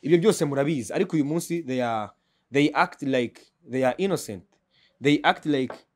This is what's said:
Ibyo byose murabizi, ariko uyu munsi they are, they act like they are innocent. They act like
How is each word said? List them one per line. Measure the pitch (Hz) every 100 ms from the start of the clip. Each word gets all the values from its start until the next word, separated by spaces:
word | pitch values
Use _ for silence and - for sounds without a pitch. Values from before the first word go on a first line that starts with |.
Ibyo | 131 170
byose | 196 185 156
murabizi, | 139 143 156 110
ariko | 170 185 160
uyu | 139
munsi | 165 170 170
they | 147 127
are, | 120 110 104 _ _ _ _
they | 131 147
act | 147 175 -
like | 139 131 117 - _ _ -
they | 127 127
are | 123
innocent. | 196 165 - 98 - _ _ _ _ _
They | 131 147
act | 156 180 160
like | 143 123 - _